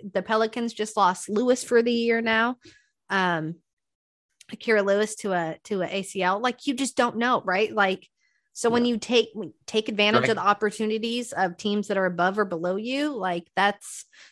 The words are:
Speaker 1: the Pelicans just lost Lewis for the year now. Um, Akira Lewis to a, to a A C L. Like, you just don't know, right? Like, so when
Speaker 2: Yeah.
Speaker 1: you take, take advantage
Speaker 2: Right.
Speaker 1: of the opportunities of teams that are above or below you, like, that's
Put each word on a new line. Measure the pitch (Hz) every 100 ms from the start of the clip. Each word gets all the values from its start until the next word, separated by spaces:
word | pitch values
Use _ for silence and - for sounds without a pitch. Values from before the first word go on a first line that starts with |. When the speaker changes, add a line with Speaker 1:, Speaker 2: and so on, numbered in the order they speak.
| 208
Speaker 1:
the | 190
Pelicans | 190 220 226 233 233
just | - 214 -
lost | 190 185 -
Lewis | 214 247 254
for | - 240
the | 233
year | 233 233 226
now. | 226 220 233 254 - - _ _ -
Um, | 190 185 170 156 170 _ _ _ _ _ _ _ - -
Akira | - - 220
Lewis | 196 202 214 -
to | 208
a, | 180 165 160
to | - 202
a | 170
A | 196
C | 190 196
L. | 180 196
Like, | 247 247 -
you |
just | 247 269 -
don't | 240 214
know, | 240 240
right? | - 185 214
Like, | 220 196 190 - _ _ _ _
so | - 233
when | 240 240
Speaker 2:
Yeah. |
Speaker 1:
you | 233
take, | - 240 220 214 175 - -
take | 220 220
advantage | 208 208 226
Speaker 2:
Right. | 233
Speaker 1:
of | 220
the | 185
opportunities | 202 214 202 214 220 226 240 233
of | - 185 175
teams | 208 208 202
that | 196
are | 185
above | 175 175 202
or | 202
below | 175 175 190
you, | 226 262 302
like, | 262 185 175 -
that's | - 202 202 - - - - -